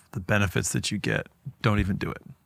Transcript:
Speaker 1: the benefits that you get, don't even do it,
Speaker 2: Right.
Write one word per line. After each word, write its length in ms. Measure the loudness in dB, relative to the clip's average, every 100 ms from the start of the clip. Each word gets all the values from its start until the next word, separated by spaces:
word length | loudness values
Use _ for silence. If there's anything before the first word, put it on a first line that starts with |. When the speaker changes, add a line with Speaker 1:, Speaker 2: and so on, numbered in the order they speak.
| -8
Speaker 1:
the 80 | -8
benefits 520 | 0 2 2 0 0
that 180 | -2 -2
you 80 | -2
get, 300 | -2 -2 -4 _ -16 -2
don't 160 | 2 4
even 180 | 2 0
do 140 | -4
it, 120 | -6
Speaker 2:
Right. 100 | -12 -20